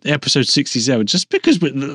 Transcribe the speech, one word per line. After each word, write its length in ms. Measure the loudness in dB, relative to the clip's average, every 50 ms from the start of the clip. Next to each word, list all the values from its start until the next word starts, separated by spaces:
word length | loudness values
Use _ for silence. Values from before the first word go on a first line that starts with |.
| 0
episode 400 | -2 -2 -2 0 0 0 0 2
sixty-seven, 600 | 0 0 0 -2 -2 -2 -2 0 0 0 0 0
just 220 | 0 0 -2 -2 -2
because 320 | -2 0 2 2 2 2
we, 100 | 2 -2 -2 -4 -6 -6